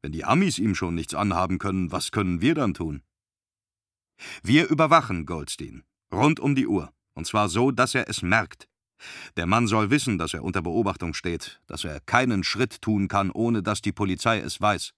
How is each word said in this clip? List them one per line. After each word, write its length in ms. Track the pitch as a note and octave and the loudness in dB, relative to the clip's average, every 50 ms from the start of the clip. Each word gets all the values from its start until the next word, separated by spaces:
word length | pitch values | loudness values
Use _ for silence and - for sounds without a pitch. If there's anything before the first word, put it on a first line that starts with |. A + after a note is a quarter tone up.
Wenn 100 | - D2+ | -8 -8
die 120 | D#2 D#2+ D#2 | -8 -6 0
Amis 340 | F2 A2+ E3+ G3 F3+ - - | 2 2 4 4 2 2 0
ihm 160 | G2 A2 F#2 | 0 0 0
schon 200 | - F#2+ F2 E2+ | 0 -2 -2 -2
nichts 200 | E2 D#2+ - E2 | -4 -4 -4 -4
anhaben 440 | D2+ G2+ G2+ F2+ F2 F#2 E2+ F#2 F2+ | -2 0 0 0 0 0 0 -2 -2
können, 340 | - G2+ F#2+ F#2+ F#2 E2 | -2 -2 0 0 -2 -2
was 200 | E2+ F2+ - - | -4 -4 -6 -4
können 280 | - A2 G2+ F#2 F2+ E2 | -2 -2 0 0 0 2
wir 140 | F2+ C3+ E3+ | 2 2 2
dann 200 | D#3 C3+ G#2 E2+ | 2 0 0 0
tun?“ 280 | - E2+ D#2+ D2 C#2 _ _ _ _ _ _ _ _ _ _ _ _ _ _ _ _ _ _ _ _ _ _ _ _ - - - - | -2 -4 -6 -6 -8 _ _ _ _ _ _ _ _ _ _ _ _ _ _ _ _ _ _ _ _ _ _ _ _ -18 -18 -18 -12
„Wir 260 | - - B2 D3+ E3+ - | 0 4 4 4 6 4
überwachen 580 | E3+ D3 D#3+ D3 D#3 E3 - G#2+ G2 E2+ D#2 | 4 2 6 6 6 6 4 2 -4 -4 -4
Goldstein, 580 | D2 F2 D#2 C#2+ - - - D2 C#2 - - _ _ _ _ _ _ | -4 -6 -6 -6 -8 -10 -10 -10 -14 -14 -18 _ _ _ _ _ _
rund 280 | - F#2 B2 D3+ D#3+ - | -2 2 4 4 4 2
um 140 | - C#3 C#3+ | 0 0 2
die 120 | C3+ C3 | 2 0
Uhr, 260 | - G2+ F#2 D#2 - _ _ _ _ _ | 0 0 -2 -2 -6 _ _ _ _ _
und 120 | - E2 | -12 -10
zwar 220 | - - G#2+ G#2 G2 | -2 0 0 0 2
so, 220 | E2 G#2+ B2 C#3 | 2 2 2 2
dass 240 | C3 G#2 B2+ B2+ - | 2 2 0 0 0
er 140 | C3 A2+ - | -4 -2 -2
es 140 | G#2+ - | -6 -4
merkt. 480 | - F2 G2+ A2+ G2+ - - _ - _ _ _ _ _ _ _ - - - - - - _ | 0 2 2 2 0 -2 -10 _ -20 _ _ _ _ _ _ _ -20 -18 -16 -16 -18 -10 _
Der 100 | - E2+ | -4 0
Mann 200 | F2 G2+ A#2 A#2+ | 2 4 4 4
soll 240 | G#2+ G#2 A2 G#2+ G2+ | 4 2 2 4 4
wissen, 280 | B2+ D3 - B2+ G#2 E2+ | 2 0 2 0 -2 0
dass 160 | E2 E2 - | -2 -4 -4
er 100 | D#2+ C2 | -4 -6
unter 180 | F2 - G2 | -4 -4 -2
Beobachtung 520 | D#2+ F2 E2 A2 A2+ G2+ F#2 - F2+ E2+ D#2 | -2 0 0 0 0 0 -2 -4 -6 -6 -6
steht, 460 | - - F2+ E2+ D#2+ - - - _ _ | -4 -4 -4 -4 -4 -8 -12 -16 _ _
dass 180 | _ - D2+ - | _ -10 -8 -8
er 160 | E2 D2+ D2 | -8 -8 -10
keinen 440 | _ - - A#2+ C3 B2 A2 F#2+ F2+ | _ 2 2 4 4 4 2 0 0
Schritt 380 | - - G2 B2 A2 - - | -2 0 0 -2 -2 -2 -6
tun 260 | - A2+ A2 G2+ G2 F2+ | -2 0 0 2 0 2
kann, 220 | - G2+ G2 F#2 | 2 0 0 0
ohne 320 | - - A2+ A#2 A#2 A2 | 0 0 0 2 2 0
dass 180 | F2+ G#2 G#2 - | 0 0 -2 -2
die 120 | - G#2 | -2 -4
Polizei 480 | F#2+ - G#2 F#2+ F#2 - - A#2 A2+ G#2 | -2 -2 -2 -2 0 0 2 0 2 2
es 200 | - C#2+ - - | 0 -6 -6 0
weiß. 320 | - G#2 G2+ E2 - - _ | 0 0 0 0 -4 -10 _